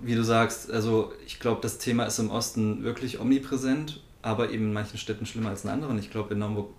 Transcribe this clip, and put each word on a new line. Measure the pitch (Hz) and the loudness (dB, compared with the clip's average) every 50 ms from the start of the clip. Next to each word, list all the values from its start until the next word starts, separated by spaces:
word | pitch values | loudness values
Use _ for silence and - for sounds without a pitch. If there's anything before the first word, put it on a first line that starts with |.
wie | 123 117 113 | -2 0 2
du | 113 | 2
sagst, | 113 113 113 113 113 107 - - - - | 4 6 6 6 6 4 2 -4 -6 -2
also | 113 113 107 117 110 110 101 - - - - | -2 0 2 4 4 4 2 0 -4 -12 -14
ich | - - - | -14 -12 -2
glaub, | - 120 110 107 | 0 0 0 0
das | - 110 - - | 0 -4 -4 -2
Thema | - 123 117 120 113 | 0 2 2 2 2
ist | 110 - - | 0 0 0
im | 110 104 | 0 0
Osten | 104 123 - - - 117 107 107 107 - | 0 -2 -2 -2 0 0 2 2 0 0
wirklich | - 117 117 - 135 120 - - | -2 -4 -2 -2 -4 -6 -4 0
omnipräsent, | 110 127 135 135 135 - 143 123 127 131 135 151 151 151 - - - - - - | 4 4 4 4 4 0 -2 0 2 2 2 0 0 -4 -8 -12 -16 -20 -20 -6
aber | - 113 107 113 117 104 | -2 0 2 2 2 0
eben | - 110 110 | 2 0 0
in | 107 | 2
manchen | 104 107 104 - - 107 | 0 0 -2 -4 -6 -8
Städten | - - 104 - 110 | -6 -6 -6 -4 -6
schlimmer | - - 117 110 104 | -6 -4 -4 -2 -2
als | 98 - - | -4 -4 -4
in | 107 | -2
anderen. | 131 139 156 135 117 104 | -2 -2 0 0 -2 -2
Ich | 101 - | -4 -4
glaub, | - 110 104 - | -4 -4 -4 -2
in | 107 101 | -2 -2
Naumburg | 104 104 107 104 101 - - | 0 0 -2 -2 -4 -6 -10